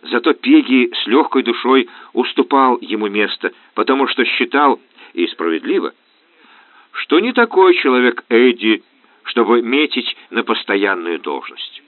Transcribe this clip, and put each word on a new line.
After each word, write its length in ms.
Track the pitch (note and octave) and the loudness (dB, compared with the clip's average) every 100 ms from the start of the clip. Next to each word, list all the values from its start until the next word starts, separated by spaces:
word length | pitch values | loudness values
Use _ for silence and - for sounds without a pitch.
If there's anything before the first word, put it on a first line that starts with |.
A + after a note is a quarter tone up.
Зато 320 | - A#2+ D#3+ | -4 -2 0
Пегги 560 | C#3 B2 D#3 B2+ C3 A#2+ | -2 4 4 4 2 2
с 140 | - - | -2 0
легкой 360 | B2+ D3+ C3+ | 0 2 -2
душой 460 | A#2 A#2+ B2 C3 A2+ - - | -2 -4 2 2 0 -10 -8
уступал 640 | - B2+ - B2+ C#3 C3 A#2+ | -4 -4 -2 0 2 2 0
ему 280 | G#2+ G#2+ G#2+ | -4 -6 -4
место, 440 | G#2 G2+ - F#2 - _ | -2 -4 -4 -8 -10 _
потому 320 | - G2+ C3+ C3 | -6 -2 0 0
что 160 | - | 0
считал, 560 | A#2 - A#2+ C#3+ C#3+ A2+ _ _ - | -2 -2 -2 2 2 0 _ _ -14
и 120 | - F2 | -4 -4
справедливо, 640 | - E2 D#2+ - F#3 D2 _ _ _ _ _ _ _ _ _ _ | -2 -4 -4 -2 -4 -4 _ _ _ _ _ _ _ _ _ _
что 280 | - - D#3 | -12 -2 0
не 120 | A3+ | 0
такой 420 | B3 A#3 F#3+ F#3 F3+ | 0 2 4 4 4
человек 480 | C3+ B2+ B2 A#2 _ | 2 2 2 -2 _
Эдди, 540 | A#2 B2+ A#2+ G#2+ G#2 _ _ _ _ | 4 4 2 -2 -2 _ _ _ _
чтобы 400 | - - G#2 A#2+ | -8 -2 2 0
метить 540 | A#2 C3+ D3+ C3 A#2 - - | 0 -2 -2 -4 -8 -12 -8
на 120 | G2+ | -8
постоянную 800 | A#2+ G#2+ - G2+ G2 F#2 E2+ D#2+ | -4 -6 -2 0 0 -2 -4 -6
должность. 600 | D2+ C#2 - - - - | -6 -8 -10 -16 -18 -20